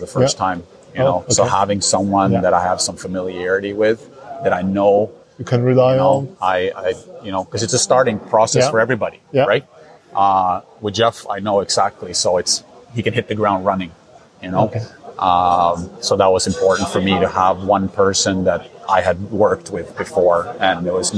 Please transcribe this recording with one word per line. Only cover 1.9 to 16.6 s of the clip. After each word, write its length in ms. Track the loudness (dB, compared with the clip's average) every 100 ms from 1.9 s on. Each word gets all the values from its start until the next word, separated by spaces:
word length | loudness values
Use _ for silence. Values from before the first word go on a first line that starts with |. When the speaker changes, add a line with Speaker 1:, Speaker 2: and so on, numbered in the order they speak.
| 0 2 2 2
Speaker 2:
Yeah. 80 | 2
Speaker 1:
that 80 | 2 2
I 20 | 2
have 100 | -2
some 160 | -4 -8
familiarity 760 | -8 -6 -6 -6 -2 -2 -2
with, 280 | 0 0 0 -6 -20 -16 -6
that 80 | -2
I 100 | -2
know, 500 | 0 2 4 4 2 -6 -20 -16
Speaker 2:
You 60 |
can 180 | -4 0 2
rely 200 | 4 4
Speaker 1:
you 60 | 4
know, 160 | 2 2
Speaker 2:
on. 160 | -2 -4 -2 0
Speaker 1:
I, 20 | -2 -4 -4
I, 0 | -6 -8 -16 -8
you 40 |
know, 80 | -6
'cause 180 | -6 -6 -2
it's 100 | -2
a 20 | 2
starting 280 | 2 2 -2 0
process 300 | 2 2 2
Speaker 2:
Yeah. 60 | 2
Speaker 1:
for 80 | 2 0
everybody, 320 | 0 -4 -8 _ 0
Speaker 2:
Yeah. 60 | 2
Speaker 1:
right? 120 | 0 -2 -16 -20 -20 _ 0
Uh, 300 | 2 2 2 -2 -6 -10
with 100 | -6 0
Jeff, 160 | 0 0 -6 -6
I 20 | 0
know 100 | 0 0
exactly, 460 | 0 -2 -4 -8
so 140 | -4 0 0
it's, 240 | 0 -4 -6 -20 -12 -6
he 40 | -4
can 60 | -4
hit 80 | -4
the 20 | -2
ground 180 | 0 0 0
running, 220 | -2 -4 -12 -20 -20 -20 _
you 60 | -6
know. 100 | 0 0
Speaker 2:
Okay. 160 | -2 -8 -12 -18 -4 2
Speaker 1:
Um, 460 | 2 4 2 2 0 -6 -10
so 120 | -2 2
that 140 | 4 2
was 80 | 0
important 420 | 0